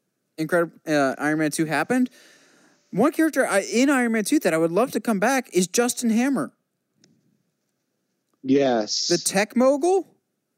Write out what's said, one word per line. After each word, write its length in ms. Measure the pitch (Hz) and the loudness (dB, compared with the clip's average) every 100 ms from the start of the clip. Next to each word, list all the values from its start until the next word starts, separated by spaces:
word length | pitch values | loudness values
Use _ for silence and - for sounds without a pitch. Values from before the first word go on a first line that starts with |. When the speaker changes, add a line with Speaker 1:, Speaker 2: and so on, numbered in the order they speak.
| _ _ _ - | _ _ _ -8
Speaker 1:
Incredi-, 340 | 160 175 170 - - | -2 0 -2 -4 -4
uh, 280 | 147 135 - | 0 0 -2
Iron 220 | 147 156 | -2 -2
Man 120 | 151 | -2
two 140 | 156 156 | -2 -2
happened, 440 | 147 151 254 254 - - _ _ _ _ _ _ | -2 0 0 0 -4 -20 _ _ _ _ _ _
one 200 | 175 277 | 0 0
character 360 | - 320 277 214 | 2 0 0 0
I, 140 | 196 | 0
in 280 | 160 214 277 | 0 2 2
Iron 220 | 269 240 | 2 0
Man 140 | 226 208 | -2 0
two 140 | 294 | 0
that 140 | 185 | 2
I 40 | 160 | 0
would 140 | 165 | 0
love 200 | 175 262 | 0 -2
to 80 | 254 | -2
come 200 | 240 202 | -2 0
back 300 | 214 269 - | 0 0 -2
is 140 | 180 185 | -2 0
Justin 420 | - 240 - 233 | 0 -2 -2 -2
Hammer. 420 | 220 269 233 120 - _ _ _ _ _ _ _ _ _ _ _ _ _ _ _ _ _ _ | 0 0 -2 -4 -10 _ _ _ _ _ _ _ _ _ _ _ _ _ _ _ _ _ _
Speaker 2:
Yes. 640 | 135 139 135 117 104 - - | 0 2 2 0 -2 -4 -2
Speaker 1:
The 100 | 170 | -2
tech 380 | - 190 214 233 | -2 -2 -2 2
mogul? 520 | 262 285 339 381 - _ _ _ _ | 2 2 2 0 -2 _ _ _ _